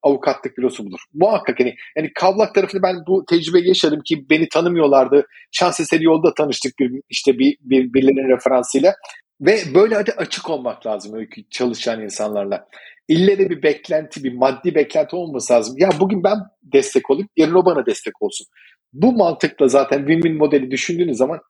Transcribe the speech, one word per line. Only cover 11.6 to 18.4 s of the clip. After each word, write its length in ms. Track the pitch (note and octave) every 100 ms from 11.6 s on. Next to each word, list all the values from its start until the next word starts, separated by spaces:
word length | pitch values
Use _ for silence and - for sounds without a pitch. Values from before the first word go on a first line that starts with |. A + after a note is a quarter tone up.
| B2 A2+ - A2+
insanlarla. 680 | G#2+ - G#2+ G#2 G2+ F#2+ - - - - _
İlle 300 | D#3+ F#3+ G3
de 120 | F#3+
bir 120 | E3
beklenti, 600 | D3+ C#3+ - D#3 D#3 -
bir 100 | C3+
maddi 400 | B2 C3 C3 F3
beklenti 420 | D#3 C#3+ E3 D3+ F3+
olması 360 | E3+ C3+ -
lazım. 220 | A#2+ A2 C3
"Ya 120 | F#3+ D3+
bugün 240 | F#3+ G3+
ben 140 | F#3 G#3 G2 _
destek 480 | _ C#3 C3 C#3 -
olayım, 180 | C#3 - -
yarın 180 | D#3+
o 100 | F3
bana 220 | F3+ D#3 A#2+
destek 360 | G#2 - -
olsun." 240 | G#2 -